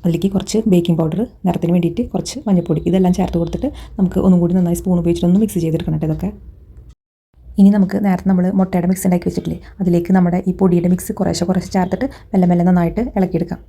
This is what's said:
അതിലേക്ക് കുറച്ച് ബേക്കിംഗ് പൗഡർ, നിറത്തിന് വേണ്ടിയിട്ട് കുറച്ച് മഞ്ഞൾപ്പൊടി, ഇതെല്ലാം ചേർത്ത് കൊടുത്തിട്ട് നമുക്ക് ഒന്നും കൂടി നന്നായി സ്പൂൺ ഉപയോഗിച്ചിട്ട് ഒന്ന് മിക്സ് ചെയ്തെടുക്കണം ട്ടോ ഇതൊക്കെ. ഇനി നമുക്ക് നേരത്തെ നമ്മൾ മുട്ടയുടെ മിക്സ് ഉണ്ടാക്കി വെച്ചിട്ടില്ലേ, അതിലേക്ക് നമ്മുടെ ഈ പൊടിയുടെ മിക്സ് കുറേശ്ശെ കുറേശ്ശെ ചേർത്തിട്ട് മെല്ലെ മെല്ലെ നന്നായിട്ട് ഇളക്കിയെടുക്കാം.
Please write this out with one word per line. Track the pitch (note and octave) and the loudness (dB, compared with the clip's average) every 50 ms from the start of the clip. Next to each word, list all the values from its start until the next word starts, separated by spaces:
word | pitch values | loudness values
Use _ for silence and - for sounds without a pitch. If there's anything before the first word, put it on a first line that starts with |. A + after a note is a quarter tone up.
| - | 0
അതിലേക്ക് | F3 E3 E3 F3+ G3 G3 | -2 -2 0 -2 -2 -2
കുറച്ച് | G3 G3 - - G#3+ A3 A3 | -4 -4 -2 -2 -2 0 2
ബേക്കിംഗ് | F#3 F3+ E3+ F3+ E3+ D#3 | 2 2 2 2 0 0
പൗഡർ, | D#3+ D#3+ D#3 F3 A#3 - - - - | 0 -2 -2 -4 -6 -6 -8 -6 -4
നിറത്തിന് | F#3 F3 F#3 - E3+ F3 | -2 -2 0 0 0 0
വേണ്ടിയിട്ട് | F3+ E3+ E3 E3+ - A#3+ - - | 2 0 0 -2 -4 -6 -4 -6
കുറച്ച് | F#3+ - - - C4 - | -6 -6 -6 -12 -8 -2
മഞ്ഞൾപ്പൊടി, | G#3+ G3 F3 D#3+ - D#3 D#3+ - F3 | 0 0 0 2 0 -4 -2 0 0
ഇതെല്ലാം | F3 F#3+ F#3 F3+ F3+ | 2 2 2 2 2
ചേർത്ത് | - F#3 F3 - E3 | 0 -2 -2 -2 -2
കൊടുത്തിട്ട് | E3+ D#3 - - - C#4+ - - - - - - | -2 -2 -4 -6 -6 -6 -8 -8 -18 -14 -2 -2
നമുക്ക് | F#3+ F3+ - - - | -2 0 0 2 4
ഒന്നും | F#3+ F#3 F3 F3 | 4 4 4 4
കൂടി | E3+ F3+ | 2 2
നന്നായി | F#3 F3+ E3+ F3 E3+ | 2 0 0 -2 -2
സ്പൂൺ | - F#3+ F3+ F3 | -2 -2 0 0
ഉപയോഗിച്ചിട്ട് | E3 E3+ E3+ E3+ - F3 | 0 0 0 0 2 2
ഒന്ന് | F3+ G3+ A3 | 4 2 2
മിക്സ് | G#3 - F3+ E3 | 0 -2 -2 -2
ചെയ്തെടുക്കണം | D#3+ D#3+ E3 E3 - D#3+ D#3 | 0 -2 -2 -2 -2 -4 -2
ട്ടോ | D#3+ D#3 | -2 -4
ഇതൊക്കെ. | D#3 D#3 - G3 G#3 - - - - - - - - - - - - _ _ _ _ _ _ _ _ _ - - - - | -4 -4 -6 -8 -8 -10 -20 -20 -20 -20 -20 -20 -20 -20 -20 -20 -20 _ _ _ _ _ _ _ _ _ -20 -8 2 6
ഇനി | G3 G3 G#3 | 6 6 6
നമുക്ക് | G#3 F#3+ F3+ - G3 G#3 | 4 0 0 0 -2 0
നേരത്തെ | G3+ F#3 F3+ - F#3+ | 0 0 0 0 0
നമ്മൾ | F#3+ F3+ F3+ F#3 G3 F#3 | 2 2 2 0 2 0
മുട്ടയുടെ | F#3 F#3 - F3+ E3+ F3+ | 0 0 0 -2 0 0
മിക്സ് | F#3 F#3 - | -2 0 0
ഉണ്ടാക്കി | F#3+ F3+ F3 - F3 | 0 0 0 0 -2
വെച്ചിട്ടില്ലേ, | E3+ - - E3 E3 F3 - - - - | -4 -4 -6 -6 -8 -8 -12 -18 -8 -4
അതിലേക്ക് | F#3+ F#3 F3 E3+ E3+ - F#3 | 0 2 2 2 2 2 2
നമ്മുടെ | F#3+ F3+ F3 E3+ F3+ F#3 F#3 | 4 4 2 0 0 -2 -2
ഈ | F3+ - | -2 2
പൊടിയുടെ | F#3+ F3+ F3 F3 E3+ F3+ F3+ | 2 2 2 2 2 2 0
മിക്സ് | F3+ - - G#3 - | 0 -2 -8 -6 -4
കുറേശ്ശെ | F#3 F3 E3+ - F3 F#3 | -2 -2 -2 -2 -2 -2
കുറേശ്ശെ | F3+ F#3 F3 - - | -2 -2 -2 -2 -2
ചേർത്തിട്ട് | F#3+ F3+ F#3 G3 F#3 B3+ C4+ - - - - | -2 -2 -2 -2 -4 -4 -8 -8 -12 -14 -2
മെല്ലെ | - F#3+ F#3 F3 | 0 2 2 4
മെല്ലെ | F3 F3 E3+ F#3 | 4 4 4 4
നന്നായിട്ട് | F#3 F3+ E3+ E3+ E3+ G#3 A#3 - - | 4 2 2 0 -2 -4 -6 -4 -2
ഇളക്കിയെടുക്കാം. | G3+ F#3+ F3+ - D#3+ F3 - F3 - - | -2 -2 0 -2 -4 -4 -4 -8 -14 -14